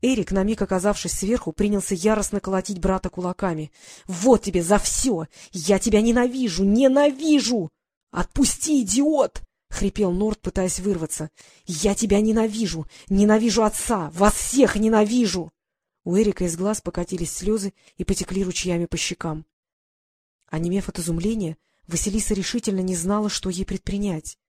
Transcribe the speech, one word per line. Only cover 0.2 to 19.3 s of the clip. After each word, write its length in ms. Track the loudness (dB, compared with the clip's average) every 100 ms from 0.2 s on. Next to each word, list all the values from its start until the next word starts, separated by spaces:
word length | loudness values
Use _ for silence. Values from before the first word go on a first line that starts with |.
| 0
на 120 | 0
миг 180 | 0 0
оказавшись 520 | -2 0 0 -2 -4
сверху, 400 | -4 -2 -2 -4
принялся 420 | -2 0 0 -2
яростно 460 | -2 0 0 0 -4
колотить 380 | -2 -4 -4 -4
брата 300 | -2 -2 -2
кулаками. — 640 | -6 -8 -4 -4 -4 -8 _ -20 -20 -12
Вот 360 | -2 4 4
тебе 200 | 4 -4
за 160 | 2 2
всё! 480 | 2 -2 0 -2 -4 -14 -14
Я 260 | -10 2 2
тебя 220 | 4 4
ненавижу! 640 | 4 4 2 0 -2 0
Ненавижу! — 1040 | 2 6 6 6 4 2 2 2 4 -2 -4 _ _ _ _
Отпусти, 720 | -6 -4 0 0 0 0 0
идиот! — 600 | 2 2 2 2 0 -2 -16 _ _
хрипел 420 | -4 -4 0 0
Норт, 280 | 0 -2 -4
пытаясь 400 | -6 -4 -2 -2
вырваться. — 500 | -2 -2 -4 -8 -10 _ -20 _ _
Я 280 | -2 0
тебя 260 | 0 2 4
ненавижу! 680 | 4 2 0 0 -4 -4 -8 -14 -2
Ненавижу 540 | 4 6 6 4 2
отца! 460 | 2 0 -2 -2 -4
Вас 200 | 2 2
всех 420 | 2 -2 4 4 4
ненавижу! 760 | 2 4 4 4 2 0 -6 _ _ _ _ _
У 120 | -2 2
Эрика 280 | 2 2
из 120 | -2 -2
глаз 240 | -4 -4
покатились 520 | -6 -6 -6 -6 -6
слёзы 400 | -6 -2 -2 -2 -10 _ _
и 80 |
потекли 400 | -4 -2 -2 -4
ручьями 400 | -2 -4 -2 -2
по 120 | -2 -4
щекам. 480 | -6 -6 -8